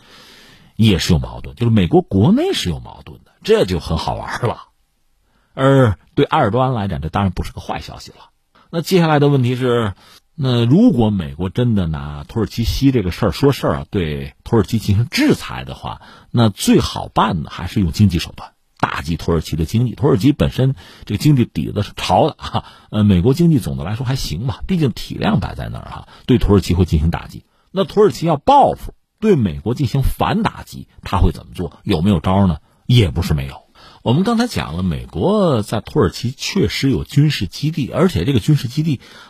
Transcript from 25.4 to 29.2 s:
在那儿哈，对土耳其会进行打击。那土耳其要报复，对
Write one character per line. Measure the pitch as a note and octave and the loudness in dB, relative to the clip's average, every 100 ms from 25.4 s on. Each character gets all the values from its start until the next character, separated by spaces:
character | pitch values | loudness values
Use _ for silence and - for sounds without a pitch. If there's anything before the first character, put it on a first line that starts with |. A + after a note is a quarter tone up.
| E2 | -4
在 | - A1+ | -8 -10
那 | A#1 | -12
儿 | - | -14
哈， | - - - - | -18 -18 -20 0
对 | B2 | 2
土 | - | 4
耳 | G3+ | 2
其 | - | 2
会 | F2 | 0
进 | F2+ D#2+ | 2 2
行 | D#2+ | 0
打 | - - | -2 -8
击。 | - _ _ _ | -18 _ _ _
那 | F#3 | -4
土 | G3 - | -2 2
耳 | G#3 | 2
其 | B2 E3 | 2 -2
要 | D3 | 0
报 | - C#4+ C#3+ | 4 6 4
复， | C2+ - - _ | 0 -10 -16 _
对 | _ | _